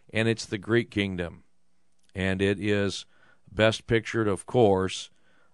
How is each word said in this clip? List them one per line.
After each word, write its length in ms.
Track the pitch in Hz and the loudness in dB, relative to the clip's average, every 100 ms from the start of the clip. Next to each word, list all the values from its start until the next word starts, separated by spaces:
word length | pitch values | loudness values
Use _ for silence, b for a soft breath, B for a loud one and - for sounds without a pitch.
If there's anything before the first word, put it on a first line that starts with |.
| b | b
and 140 | 107 113 | -2 0
it's 180 | 110 | -2
the 140 | - 107 | -4 -8
Greek 320 | 98 117 113 | 0 0 0
kingdom. 540 | 107 98 90 85 - _ _ _ _ _ _ _ | -2 -2 -4 -8 -10 _ _ _ _ _ _ _
And 280 | 98 95 95 | -4 -2 0
it 160 | 98 101 | 0 0
is 480 | 104 104 101 - - b b b b | 0 0 0 -4 -12 b b b b
best 360 | 92 110 107 - | 2 2 2 0
pictured, 400 | 117 107 113 107 | -2 0 -2 0
of 180 | 92 | -2
course, 640 | - 123 110 95 92 - - _ _ _ _ | 0 4 4 4 0 -6 -14 _ _ _ _